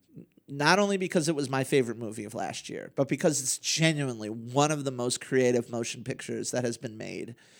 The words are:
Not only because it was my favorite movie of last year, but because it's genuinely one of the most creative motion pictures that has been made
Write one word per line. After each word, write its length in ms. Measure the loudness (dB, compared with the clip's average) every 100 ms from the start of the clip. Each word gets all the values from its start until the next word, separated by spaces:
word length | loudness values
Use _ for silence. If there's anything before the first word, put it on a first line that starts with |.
| _ -20 -20 _ -10
Not 300 | 2 6 6
only 180 | 4 2
because 320 | 2 2 2
it 60 |
was 160 | 0 0
my 120 | 0
favorite 360 | 4 4 4 -2
movie 260 | -8 -8
of 100 | -8
last 360 | -6 -6 -6 -8
year, 200 | -10 -6 -2
but 100 | 0
because 360 | 2 2 2
it's 160 | 0 -4
genuinely 720 | -2 2 2 2 -2 -4 -6
one 400 | -8 -2 2 4
of 140 | 2
the 60 | -2
most 300 | -2 -2 -2
creative 480 | 0 4 4 4 0
motion 320 | -6 -6 -8
pictures 480 | -8 -8 -8 -8 -4
that 120 | -4
has 140 | -4 -4
been 180 | -10 -10
made 380 | -10 -8 -8 -10 _